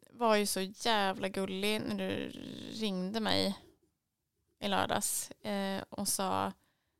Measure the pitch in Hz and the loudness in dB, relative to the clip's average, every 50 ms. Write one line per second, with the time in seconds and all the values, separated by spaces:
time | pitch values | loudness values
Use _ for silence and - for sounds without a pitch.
0 | - - - 233 240 220 214 208 202 202 - 190 190 190 208 - - 240 220 208 | -20 -20 -4 0 4 6 6 6 4 2 0 -2 -2 -4 -6 -2 2 2 4 4
1 | 196 190 185 202 190 190 196 196 190 196 190 190 202 208 214 220 - - 208 190 | 4 2 2 0 -2 -2 0 -2 -2 0 0 0 0 2 0 0 0 -2 -2 -2
2 | 190 190 202 - - - - - - - - - - 53 - 220 220 208 190 185 | -2 -2 -2 -2 -4 -6 -8 -10 -10 -10 -10 -10 -10 -8 -6 -2 -2 0 0 0
3 | 180 190 214 226 214 190 185 196 190 196 196 - - - - _ _ _ _ _ | -2 -2 -2 0 2 2 2 4 2 2 0 -4 -10 -20 -20 _ _ _ _ _
4 | _ _ _ _ _ _ _ _ _ _ _ _ 214 202 190 190 202 - - 208 | _ _ _ _ _ _ _ _ _ _ _ _ -2 0 0 0 2 2 0 0
5 | - - - - - - - - - 214 202 196 196 196 196 196 - - - 202 | 0 0 -2 -4 -4 -6 -10 -10 -6 -4 -2 -2 -2 -2 -4 -6 -6 -8 -6 -4
6 | 202 - - - 190 185 190 - - 196 - - _ _ _ _ _ _ _ | -2 0 0 0 0 0 2 2 0 0 -2 -8 _ _ _ _ _ _ _